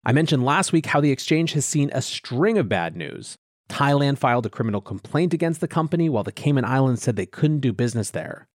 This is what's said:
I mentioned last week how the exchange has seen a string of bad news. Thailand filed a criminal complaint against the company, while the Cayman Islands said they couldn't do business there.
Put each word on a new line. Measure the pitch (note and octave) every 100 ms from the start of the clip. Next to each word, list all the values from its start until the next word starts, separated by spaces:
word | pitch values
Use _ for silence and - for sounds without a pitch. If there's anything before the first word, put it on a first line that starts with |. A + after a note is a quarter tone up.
I | -
mentioned | C3+ E3 C#3+
last | B2+ D#3+ F#3
week | E3 -
how | D3+
the | D3
exchange | C3 - D#3+ E3
has | D3+
seen | - D3+ C#3+
a | A#2+
string | - - - B2 G3 A3
of | A2
bad | F#2+ E2+ E2+
news. | D2+ - - - _ _ _
Thailand | - C#3+ C#3+ C#3+ C3+
filed | C3 B2 A2+
a |
criminal | - A2+ G#2
complaint | - G2 - D3 F3
against | E3 E3 D#3+
the | -
company, | E3+ D#3 E3+ E3
while | A#2
the | F#2+
Cayman | - - C#3
Islands | G#2+ C3 C3+ A#2+
said | -
they | G2+
couldn't | F#2 - D#3 D3+
do | C3+
business | G2 A#2+ A#2 G2
there. | - - - _